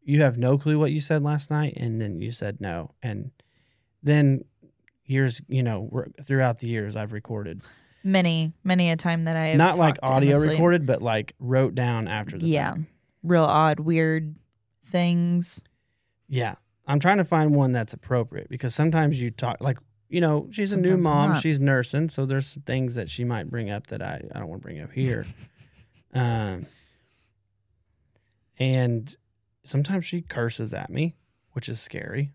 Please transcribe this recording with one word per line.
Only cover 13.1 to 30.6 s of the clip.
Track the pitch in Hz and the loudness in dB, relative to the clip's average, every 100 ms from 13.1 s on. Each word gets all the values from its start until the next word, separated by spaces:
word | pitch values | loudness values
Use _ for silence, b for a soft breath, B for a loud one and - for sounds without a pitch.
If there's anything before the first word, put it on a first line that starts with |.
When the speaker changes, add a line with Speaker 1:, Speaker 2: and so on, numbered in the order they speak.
| _ | _
Speaker 2:
Real | 165 175 156 | 0 4 4
odd, | 151 156 151 | 4 4 2
weird | 156 165 160 160 156 156 _ _ _ _ _ | 0 2 2 0 -4 -12 _ _ _ _ _
things. | 180 175 175 175 175 170 - _ _ _ _ _ _ _ | 0 2 2 2 0 -2 -6 _ _ _ _ _ _ _
Speaker 1:
Yeah. | 131 117 - _ _ - | -2 -2 -6 _ _ 0
I'm | 143 | 2
trying | 165 202 | 4 4
to | 180 | 4
find | 165 151 143 | 4 4 4
one | 131 | 4
that's | 123 110 | 2 -2
appropriate | - - 123 113 - - | -10 -2 -2 0 -8 -10
because | 127 127 117 | -6 -4 0
sometimes | 156 160 151 139 | 2 4 2 0
you | 120 | -4
talk, | 110 120 - | -4 -6 -2
like, | 135 127 _ _ _ | -4 -4 _ _ _
you | 180 | 0
know, | 165 151 - | 2 0 -2
she's | 220 196 | -4 -2
a | 202 | 2
new | 180 | 2
Speaker 2:
Sometimes | 185 170 | 4 4
I'm | |
Speaker 1:
mom. | 147 147 | 4 4
Speaker 2:
not. | 156 | 2
Speaker 1:
She's | 160 143 | 2 2
nursing, | 139 135 123 143 160 | 2 2 0 -2 -2
so | - 135 | -2 -2
there's | 135 135 | -2 -4
some | 143 | -8
things | - 131 127 | -6 -4 -2
that | 120 87 | -4 -8
she | - | -6
might | 120 117 82 | -4 -4 -6
bring | 120 104 | -8 -6
up | 101 - | -8 -8
that | 107 | -10
I, | - 76 - - | -8 -10 -12 -12
I | |
don't | 92 | -12
wanna | 87 | -12
bring | - 78 | -14 -14
up | 76 | -10
here. | 131 131 117 - | -4 -4 -4 -8
Speaker 2:
<laughs> | - - _ _ _ _ _ _ | -16 -20 _ _ _ _ _ _
Speaker 1:
Um, | 131 120 117 104 90 - b b b b b b _ _ _ _ _ _ _ _ _ _ _ _ _ | -2 -2 -2 -4 -6 -12 b b b b b b _ _ _ _ _ _ _ _ _ _ _ _ _
and | 131 131 123 117 117 - _ _ _ _ | 0 2 2 0 -4 -14 _ _ _ _
sometimes | - 135 147 190 165 | -4 -2 0 -2 -4
she | 175 | -8
curses | 165 - 117 - | -6 -4 -4 -4